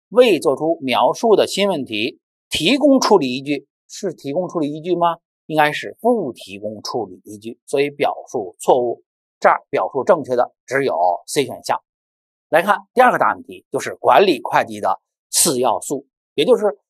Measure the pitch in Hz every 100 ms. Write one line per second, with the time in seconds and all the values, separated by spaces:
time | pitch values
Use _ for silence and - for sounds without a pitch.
0 | _ 214 247 156 156 135 160 165 131 110
1 | 131 151 233 180 117 - 202 165 117 104
2 | 120 - _ _ _ - 214 277 294 269
3 | - 202 131 131 139 143 - _ _ -
4 | 196 - 135 151 175 175 147 156 170 170
5 | 170 165 _ _ - 156 151 147 104 -
6 | 226 233 143 - - 98 107 107 - 127
7 | 98 92 - 104 113 117 - 139 143 143
8 | 110 - - 127 92 - - 139 120 131
9 | _ _ _ _ 190 151 - 131 95 135
10 | 123 170 123 123 - _ - 131 131 80
11 | 90 87 - 147 120 92 - 123 - _
12 | _ _ _ _ _ 151 196 196 - 240
13 | 247 165 110 92 - 92 _ 131 123 117
14 | 123 127 196 131 - 143 110 104 98 98
15 | _ _ _ - 180 127 123 95 - 139
16 | - _ _ - 156 214 208 -